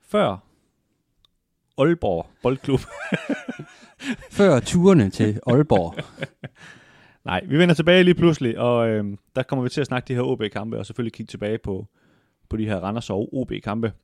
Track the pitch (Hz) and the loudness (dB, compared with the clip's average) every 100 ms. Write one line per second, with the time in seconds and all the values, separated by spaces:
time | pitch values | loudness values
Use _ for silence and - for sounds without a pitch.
0 | _ 208 160 95 _ _ _ _ _ _ | _ 0 0 -2 _ _ _ _ _ _
1 | _ _ _ _ _ _ _ - 147 170 | _ _ _ _ _ _ _ 0 2 2
2 | 107 85 - _ 120 131 - 131 - - | -2 -4 -6 _ -4 -2 -2 -2 -4 -14
3 | - - - - - - 151 - - _ | -8 -6 -4 -8 -8 -14 -18 -20 -20 _
4 | 277 233 - - 196 131 - 180 185 175 | -10 -10 -8 2 4 4 2 4 6 6
5 | 98 - 107 107 - 123 151 101 82 - | 4 2 0 0 2 2 4 2 0 -8
6 | - - - _ - _ - - _ _ | -14 -12 -14 _ -20 _ -20 -20 _ _
7 | _ _ - 90 190 143 175 165 165 180 | _ _ -4 -4 0 2 4 4 6 6
8 | 180 170 170 151 123 110 120 120 113 107 | 6 6 4 2 -2 0 2 2 2 0
9 | 104 104 _ - 127 135 123 - 131 127 | -4 -10 _ -8 -4 -4 -2 -4 -4 -4
10 | - 123 131 127 107 107 110 113 104 113 | -4 -4 -2 -2 -4 -6 -8 -10 -10 -8
11 | 113 - 113 98 104 110 - 95 110 _ | -8 -8 -14 -8 -6 -6 -6 -8 -10 _
12 | _ _ _ _ _ 113 107 95 92 113 | _ _ _ _ _ -6 -4 -4 -4 -6
13 | - 98 113 135 120 101 - 107 113 - | -4 -6 -4 -6 -6 -8 -6 -4 -6 -8